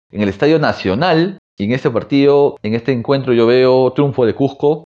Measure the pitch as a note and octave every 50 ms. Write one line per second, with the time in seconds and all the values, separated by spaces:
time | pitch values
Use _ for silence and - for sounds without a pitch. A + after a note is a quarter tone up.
0 | _ _ - G2+ G#2 G2 F#2+ - - D3+ D#3+ D#3+ D3 A#2 - - - D3+ C3+ B2
1 | E3 F#3 E3 D#3+ E3+ G3+ F#3+ - _ _ _ - G2+ G#2 B2 B2 - D3 A2+ G#2+
2 | - - C#3+ C#3 C#3 C#3 C#3+ C#3+ C#3+ C#3 - - - G#2+ A2 A#2 A#2 - C3+ A#2+
3 | A2+ - C#3 C#3 B2+ B2+ A#2+ A#2 A#2 A#2 B2 B2+ B2+ B2+ B2+ C3 C3 B2+ B2+ -
4 | C#3+ C#3 - - B2 A2 F#2+ - C#3 C3+ - - - D3 D#3 D#3+ D#3+